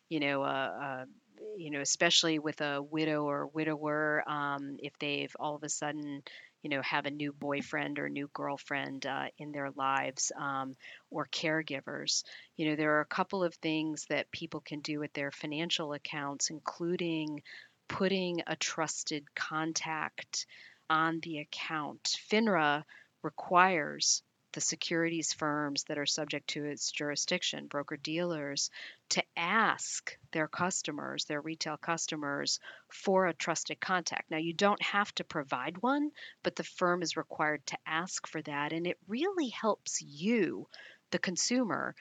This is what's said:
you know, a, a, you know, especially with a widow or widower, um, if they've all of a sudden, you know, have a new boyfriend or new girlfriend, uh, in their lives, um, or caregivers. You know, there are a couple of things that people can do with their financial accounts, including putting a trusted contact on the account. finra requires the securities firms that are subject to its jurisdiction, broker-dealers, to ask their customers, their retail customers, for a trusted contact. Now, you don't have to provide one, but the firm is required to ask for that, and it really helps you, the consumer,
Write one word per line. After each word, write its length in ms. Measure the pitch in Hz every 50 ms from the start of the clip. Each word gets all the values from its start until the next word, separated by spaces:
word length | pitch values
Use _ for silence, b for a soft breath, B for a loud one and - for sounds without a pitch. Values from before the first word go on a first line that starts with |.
| B _
you 100 | 170 151
know, 240 | 143 143 143 139 139
a, 40 | 139
a, 580 | 139 135 135 110 87 117 139 143 131 127 131 135 - - _ _ _ - - 214 214 190
you 140 | 165 151
know, 100 | 147 143
especially 560 | 143 - - - 175 170 170 - - 165 160 151
with 240 | 147 156 143 -
a 220 | 151 147 143 143 143
widow 400 | 147 156 156 160 156 151 151 147
or 240 | 147 143 143 147 139
widower, 760 | 147 156 156 156 156 147 151 151 147 151 151 151 151 151 - -
um, 480 | 151 147 143 143 143 139 143 139 143 -
if 140 | - 143 - -
they've 360 | 151 147 143 143 143 143 - -
all 160 | - 151 147
of 80 | 147 151
a 60 | 147
sudden, 520 | - - 151 147 147 151 147 147 143 139 B B B B B B B B
you 80 | - 151
know, 140 | 143 135 127
have 240 | - 160 147 139 143
a 40 |
new 220 | 143 147 147 147 143
boyfriend 640 | 147 151 143 143 143 - - - 151 143 143 147 143
or 120 | 147 147
new 200 | 143 143 143 143
girlfriend, 760 | - 147 143 143 143 139 - - 147 139 139 139 135 135 139 135
uh, 220 | 135 139 139 131 - -
in 120 | 151 147
their 200 | 147 147 139 139
lives, 600 | 135 143 135 135 135 135 135 135 135 - - - - -
um, 380 | 147 139 139 135 135 131 135 B B B B B B B
or 160 | - 160 143
caregivers. 960 | - - - - 160 156 160 156 151 143 135 - - 143 143 143 - - - B B B B B B _ -
You 120 | 160 156
know, 60 | 151
there 220 | 151 156 151 151 151
are 40 |
a 40 | 147
couple 380 | - - - 185 - - 196 180
of 120 | 170 170
things 500 | - - 160 156 156 156 156 151 147 - -
that 200 | 151 139 - -
people 280 | - - 165 156 - 151
can 200 | - - 156 147
do 180 | 143 - 151 147
with 140 | 151 147 -
their 180 | 147 143 139
financial 600 | - - - 151 151 151 170 175 - - 165 147 147
accounts, 580 | 143 - - - 151 139 139 143 139 - -
including 920 | 160 147 - - - - 175 170 180 180 180 170 165 160 156 151 151 143 B B B B B B B B _ -
putting 540 | - - 196 185 190 190 185 180 175 165 -
a 100 | - 160
trusted 800 | - - - - - 160 147 - - - - 156 147 147 - _
contact 1120 | - - - 160 156 160 165 160 - - 160 160 156 156 - - - - - - - - B B B B B B B B -
on 280 | 160 156 160 165 165 165
the 180 | 156 170 160 147
account. 640 | 151 - - - - - 160 156 147 139 - - - - - - - -
finra 520 | 214 214 233 220 190 165 151 147 147 147 156 B B B B B _ _ -
requires 1000 | 156 - - - - 185 175 185 190 185 160 147 147 147 147 - - - - - _ _ _ _ _ -
the 80 | 156
securities 720 | - - 165 - - - 180 165 165 165 170 165 151 -
firms 520 | - - 160 151 147 151 151 143 143 139 -
that 120 | - 156 147
are 80 | 143
subject 420 | 135 - - 151 147 151 143 - -
to 160 | - 156 147
its 260 | 147 143 147 - -
jurisdiction, 760 | - - 151 147 143 143 - - 180 180 - - - 147 147 147
broker-dealers, 1040 | - 143 139 - 156 143 143 156 156 165 175 175 165 151 143 143 139 139 - - B B B B B B B -
to 140 | - - - - _ 180
ask 800 | 170 175 202 226 214 175 - - - - - - - - - - - - -
their 140 | 165 156 151
customers, 760 | - - 175 185 190 - - - 151 143 143 131 135 143 -
their 140 | - 151 147
retail 380 | 143 160 160 160 - 160 151 143
customers, 840 | - - 165 165 - - 165 156 147 143 143 143 143 135 - B B B B B B B
for 360 | - - - 202 190 190 190 175
a 60 | 160
trusted 460 | - - - 160 - - - 151 -
contact. 500 | - - 190 180 160 - - - - -
Now, 80 | 160 156
you 140 | 160 170 165
don't 280 | 156 202 202 208 -
have 320 | - - - 202 208 - -
to 80 | - 175
provide 540 | - - 165 139 135 147 123 127 151 175 185
one, 300 | 233 247 277 294 294 294 B B B B B B -
but 120 | 180 - -
the 60 | 160
firm 360 | - - - 185 175 180 180
is 140 | 170 160 -
required 500 | 165 151 - - - 160 151 151 147 - -
to 100 | - - -
ask 420 | 160 160 160 180 185 - - - -
for 140 | - 160
that, 320 | 147 151 143 143 147 151 160
and 140 | 165 170 180
it 100 | 170 - _ 180
really 420 | 214 247 320 403 403 359 294 233
helps 520 | - - - 220 196 - _ - - -
you, 640 | 160 147 143 143 170 214 240 233 180 143 - 95 147 B B B B B B B B _
the 80 | - 185
consumer, 760 | - 196 175 - - - 247 254 254 190 - 139 131 127 131 B